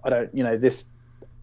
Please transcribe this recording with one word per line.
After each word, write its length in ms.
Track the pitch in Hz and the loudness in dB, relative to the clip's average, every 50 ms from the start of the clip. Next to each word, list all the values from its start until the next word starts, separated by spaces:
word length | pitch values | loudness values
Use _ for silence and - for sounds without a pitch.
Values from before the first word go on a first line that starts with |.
| - | -2
"I 60 | 135 | 0
don't, 240 | 131 120 117 - - | 0 0 -2 -2 -2
you 100 | 135 127 | -2 0
know, 140 | 117 113 113 | 0 0 4
this 280 | 123 131 127 - - - - - - - - - - - - - | 2 2 2 2 -14 -20 -20 -20 -20 -20 -20 -20 -20 -20 -20 0